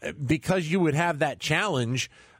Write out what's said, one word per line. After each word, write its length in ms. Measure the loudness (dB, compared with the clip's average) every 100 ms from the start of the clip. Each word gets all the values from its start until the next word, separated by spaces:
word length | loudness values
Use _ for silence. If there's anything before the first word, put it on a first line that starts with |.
uh, 80 | -10
because 580 | -6 -2 -2 2 0 2
you 100 | 2
would 120 | 2
have 260 | 2 0 0
that 200 | -2 -2
challenge, 720 | -2 0 2 0 0 -2 -4 -10 -20